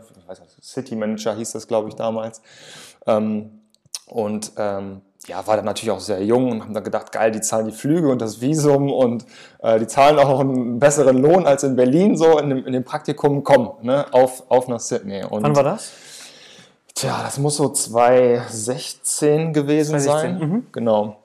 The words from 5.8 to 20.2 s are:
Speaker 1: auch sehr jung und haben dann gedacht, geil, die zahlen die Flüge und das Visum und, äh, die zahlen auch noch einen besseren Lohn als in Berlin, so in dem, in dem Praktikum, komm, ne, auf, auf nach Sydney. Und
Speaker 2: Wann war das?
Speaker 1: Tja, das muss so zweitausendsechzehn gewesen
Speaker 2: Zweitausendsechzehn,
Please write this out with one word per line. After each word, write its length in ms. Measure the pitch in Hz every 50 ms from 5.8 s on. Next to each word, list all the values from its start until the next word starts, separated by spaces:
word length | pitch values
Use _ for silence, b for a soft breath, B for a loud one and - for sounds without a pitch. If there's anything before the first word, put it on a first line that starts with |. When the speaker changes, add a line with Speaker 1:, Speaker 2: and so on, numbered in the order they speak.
| 110 113
Speaker 1:
auch 80 | 98 95
sehr 240 | - 107 101 92 101
jung 260 | 107 120 127 131 127
und 140 | 117 110 104
haben 100 | 107 104
dann 120 | 107 98
gedacht, 260 | 110 92 107 - -
geil, 200 | - 101 107 113
die 100 | 117 110
zahlen 240 | - - 117 110 110
die 80 | 107 107
Flüge 340 | - - 135 156 180 165
und 140 | 139 127 120
das 180 | 113 110 98 113
Visum 500 | 120 139 156 156 147 147 139 139 139 139 131
und, 320 | - 131 117 117 113 - B B B B B B B
äh, 180 | - 113 113 110
die 80 | 117
zahlen 300 | 113 - 139 135 147 156
auch 120 | 147 139 139
noch 100 | 135 131
einen 400 | 139 135 131 127 120 120 120 120
besseren 380 | 139 147 147 156 135 131 131
Lohn 280 | 127 135 151 175 190 170
als 180 | 143 135 135 -
in 120 | 139 131
Berlin, 400 | 123 127 127 135 165 196 220 -
so 240 | 156 165 160 160 147
in 100 | 143 143
dem, 160 | 131 131 -
in 60 | 131
dem 140 | 127 127 123
Praktikum, 580 | - - 147 - - 143 - - 143 139 143 139
komm, 300 | - 139 127 120 101 - -
ne, 240 | 113 120 131 143 139 -
auf, 380 | - 127 131 127 - - - -
auf 200 | 120 127 127 -
nach 100 | 120 110
Sydney. 460 | - - 127 117 - 101 98 98 98 -
Und 140 | - 107 110
Speaker 2:
Wann 120 | 147 147
war 60 | 143 135
das? 280 | 147 196 226 B B B B B B B B B B B B B B B B B B B B _ _ -
Speaker 1:
Tja, 260 | - - 131 123 107 117
das 120 | - -
muss 200 | 139 143 147 147
so 100 | - 147
zweitausendsechzehn 1800 | 127 - - - - 110 117 120 120 127 127 127 120 120 120 120 110 113 113 107 117 127 - - - - _ - - - - 151 147 147 151 165 165
gewesen 480 | 151 151 139 139 151 156 151 151 156 147
Speaker 2:
Zweitausendsechzehn, 400 | 139 139 147 156